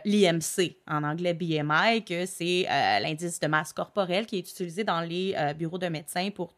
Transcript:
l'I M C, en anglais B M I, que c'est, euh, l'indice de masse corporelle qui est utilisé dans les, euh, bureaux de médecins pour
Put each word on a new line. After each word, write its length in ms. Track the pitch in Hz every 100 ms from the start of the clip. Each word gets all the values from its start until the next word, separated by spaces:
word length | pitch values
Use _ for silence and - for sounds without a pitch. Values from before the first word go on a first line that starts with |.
l'I 200 | 208 208
M 160 | 185 165
C, 380 | 156 - 175 - -
en 140 | 151
anglais 320 | 147 160 175
B 180 | 165 175
M 200 | 156 147
I, 280 | 156 202 226
que 220 | 220 175 180
c'est, 400 | - 170 180 185
euh, 300 | 139 104 101
l'indice 400 | 156 156 175 170
de 60 | 151
masse 240 | 156 156
corporelle 540 | - 202 - 185 180 226
qui 120 | 190
est 100 | 175
utilisé 340 | - 180 165
dans 160 | 208 170
les, 340 | 170 175 190 -
euh, 180 | 147
bureaux 240 | 151 165 180
de 100 | 180
médecins 420 | 156 - 180 190
pour 240 | 202 170